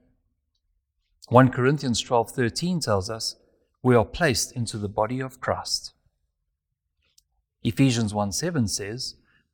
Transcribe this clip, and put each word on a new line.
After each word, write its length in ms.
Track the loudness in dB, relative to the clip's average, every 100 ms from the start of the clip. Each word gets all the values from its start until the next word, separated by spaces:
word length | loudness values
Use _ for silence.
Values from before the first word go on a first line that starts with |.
| _ _ _ _ _ _ _ _ _ _ _ _ 2
One 220 | 6 6
Corinthians 500 | 4 0 0 0 -2
twelve 320 | 0 0 0
thirteen 480 | -2 -2 -2 -4 -2
tells 280 | 0 0 -2
us 280 | -6 -8 -10 _ _ _ _
we 120 | 4
are 100 | 4
placed 460 | 4 0 0 0 -4
into 260 | -6 -6 -6
the 100 | -6
body 320 | -2 -2 -2
of 200 | -10 -8
Christ. 520 | -4 -4 -4 -6 -8 -20 _ _ _ _ _ _ _ _ _ _ _ _ _ _ _ _
Ephesians 500 | -4 2 2 2 0
one 200 | -2 -2
seven 340 | -2 -4 -2 -2
says, 480 | -4 -8 -10 -10 -12 _ _ _